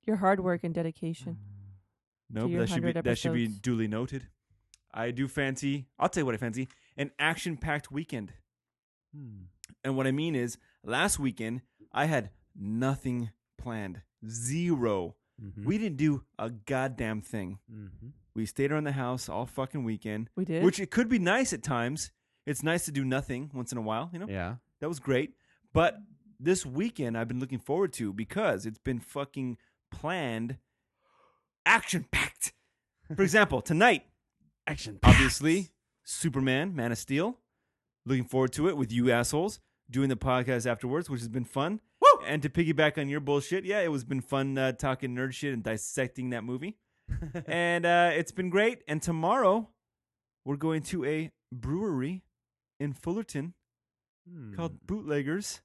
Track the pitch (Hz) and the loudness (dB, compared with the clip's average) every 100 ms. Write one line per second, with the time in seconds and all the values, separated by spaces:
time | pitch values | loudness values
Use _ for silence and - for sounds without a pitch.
0 | - 214 190 196 180 175 170 170 165 160 | 0 2 4 4 2 0 0 -2 -2 -4
1 | 165 165 - - 104 - - - _ _ | -6 -6 -8 -10 -12 -18 -18 -20 _ _
2 | _ _ _ 110 117 175 117 - 165 165 | _ _ _ -2 0 2 2 2 0 0
3 | 123 120 - 120 113 101 123 117 110 110 | 0 0 0 0 0 -2 -2 0 0 -2
4 | 131 139 - _ _ _ _ _ _ - | -4 -8 -12 _ _ _ _ _ _ -6
5 | 117 123 135 143 139 131 139 143 131 _ | -6 -2 -4 -2 -2 -2 -4 -4 -6 _
6 | 185 185 135 110 120 113 131 _ _ - | 0 2 0 0 -2 -4 -6 _ _ -8
7 | 139 - 151 165 180 151 160 147 - 135 | -8 0 0 0 -4 -6 -4 -4 -4 -8
8 | 165 127 101 - _ _ _ _ _ _ | -6 -8 -8 -14 _ _ _ _ _ _
9 | _ 147 131 101 90 _ - - 135 135 | _ -18 -16 -16 -18 _ -20 -8 -2 0
10 | 135 135 165 143 123 - _ _ - 123 | 2 2 0 0 -2 -6 _ _ -4 0
11 | 190 - 135 101 110 123 - _ - - | 2 2 0 -2 -4 -4 -10 _ -8 0
12 | 151 147 98 - _ - 101 110 131 135 | 2 2 -2 -12 _ -10 -4 -2 0 -2
13 | 135 123 113 - _ - 123 113 101 90 | -2 -4 -6 -10 _ -14 -10 -8 -8 -12
14 | - _ 110 113 120 156 175 151 117 98 | -18 _ -12 -6 -4 -2 0 2 2 2
15 | 85 - _ - 104 104 104 208 214 139 | -2 -8 _ -16 -14 -6 0 0 0 2
16 | 156 143 - - 113 117 - 131 135 120 | 2 2 -4 -8 -8 -8 -4 -2 -2 -2
17 | 113 107 - 113 90 98 _ 110 101 - | -4 -4 -6 -8 -6 -10 _ -16 -16 -16
18 | 113 147 _ - 110 - 139 151 151 135 | -18 -20 _ -4 -4 0 0 0 -2 -2
19 | 123 127 - 85 127 - 131 151 120 110 | -2 -4 -4 -6 -6 -6 -6 -4 -4 -4
20 | 110 107 113 - 190 165 175 202 196 - | -4 -6 -6 -6 -2 4 4 4 -2 0
21 | 240 240 175 220 262 147 - 127 117 151 | 2 2 4 2 2 -2 -2 0 0 -4
22 | - _ _ _ - 143 151 170 170 139 | -8 _ _ _ -6 -4 0 0 -2 -2
23 | 131 131 135 127 147 135 120 123 110 110 | 0 0 -2 -6 -6 -8 -8 -6 -2 -4
24 | 165 175 190 98 87 120 _ _ 147 160 | -4 -8 -6 -4 -4 -6 _ _ -6 -6
25 | 135 131 151 - _ _ _ - 170 - | 0 2 2 -8 _ _ _ 4 4 2
26 | - - _ - 139 185 139 127 226 - | -18 -20 _ -4 0 0 0 -2 -4 -2
27 | 127 117 117 123 131 127 - 151 196 - | -2 -2 -2 -4 -4 -6 -2 0 0 -2
28 | 110 98 110 196 208 104 165 110 - 123 | -4 -4 -6 0 0 0 -4 -8 -6 -6
29 | - 143 139 - 127 120 _ _ _ - | -6 -8 -8 -6 -6 -8 _ _ _ -10
30 | 151 180 139 113 117 131 _ _ _ _ | -6 -4 -2 -4 -4 -8 _ _ _ _
31 | _ _ _ _ _ _ - 220 - 175 | _ _ _ _ _ _ 4 4 4 -4
32 | 147 - - - - _ _ _ _ _ | -2 -2 -4 -6 -10 _ _ _ _ _
33 | - 156 190 196 202 131 - 160 233 165 | -12 0 4 6 4 2 0 4 6 4
34 | - _ _ _ _ _ - 151 113 101 | -2 _ _ _ _ _ -10 -8 -8 6
35 | - - 131 - 147 175 180 _ _ _ | 10 10 8 4 2 2 0 _ _ _
36 | - - 165 135 131 131 180 165 117 117 | -12 -2 -2 0 2 2 0 -2 -2 -4
37 | - 139 196 254 _ _ _ _ _ _ | -2 0 0 -2 _ _ _ _ _ _
38 | - 131 120 127 131 - 175 151 127 117 | -2 -2 2 2 2 2 0 0 0 2
39 | 120 120 120 151 190 - _ _ _ 127 | 6 6 4 0 -2 -4 _ _ _ 0
40 | 139 123 131 127 120 127 120 117 123 143 | 0 0 2 2 2 0 0 -2 -2 -4
41 | 170 131 117 123 120 135 151 214 _ _ | -4 -6 -6 -6 -4 -2 -2 -4 _ _
42 | 554 571 - 156 143 170 170 151 151 - | 8 8 4 0 0 2 2 4 4 4
43 | 139 143 139 143 139 185 185 208 170 143 | -2 -2 2 0 2 -4 0 0 0 -2
44 | 120 135 127 139 135 135 131 127 139 131 | -2 -4 -2 -2 0 0 0 0 -2 -2
45 | 131 123 131 127 147 127 110 110 - - | -4 -4 -4 -4 -4 -4 -2 -4 -4 -4
46 | 127 - 127 120 110 127 170 220 _ _ | -4 -4 -4 -4 -6 -6 -8 -12 _ _
47 | - - 160 170 147 170 170 170 170 175 | -8 -6 -6 -8 -4 0 2 4 6 6
48 | 175 156 165 - 180 180 220 240 - 151 | 6 4 -2 -2 0 4 4 2 -4 -4
49 | 170 165 165 254 208 208 220 _ _ _ | -2 0 2 4 6 4 0 _ _ _
50 | _ _ _ _ - 139 160 160 - 180 | _ _ _ _ -6 -2 0 0 -2 -4
51 | 135 156 160 _ _ 127 120 160 214 143 | -2 -2 -4 _ _ -10 -4 -2 0 -2
52 | 131 185 _ _ _ _ _ _ 143 131 | -2 -6 _ _ _ _ _ _ -6 -4
53 | - 190 220 147 160 - _ _ _ _ | -4 -4 -4 -6 -8 -10 _ _ _ _
54 | _ _ 175 175 113 101 170 - - 208 | _ _ -20 -16 -12 -6 -6 -8 -6 -6
55 | 196 147 139 175 208 - | -2 -2 0 -4 -6 -12